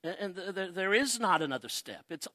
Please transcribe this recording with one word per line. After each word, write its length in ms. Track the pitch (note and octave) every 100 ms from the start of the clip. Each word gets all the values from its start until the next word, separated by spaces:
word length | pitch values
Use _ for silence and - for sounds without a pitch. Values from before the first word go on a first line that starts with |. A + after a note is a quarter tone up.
And, 140 | D#3+ F3+
and 160 | G3+ F3+
th-, 180 | F#3
th-, 200 | F#3+ F#3+
there 200 | F3 F#3+
is 260 | G#3+ C#4 A#3
not 220 | A3 E3
another 260 | D3+ C3 A#2
step. 380 | - - G2 -
It's 200 | E3 -